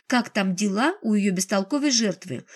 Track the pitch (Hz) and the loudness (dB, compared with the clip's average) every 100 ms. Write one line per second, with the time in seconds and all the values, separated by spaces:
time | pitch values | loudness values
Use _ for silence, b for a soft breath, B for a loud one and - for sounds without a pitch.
0 | _ 247 233 - 190 180 208 196 285 403 | _ 0 0 -2 -2 0 -2 0 0 0
1 | 226 208 202 185 190 196 196 294 294 214 | 0 2 2 0 0 -2 0 0 2 2
2 | 220 175 185 127 - | 0 -2 -8 -10 -10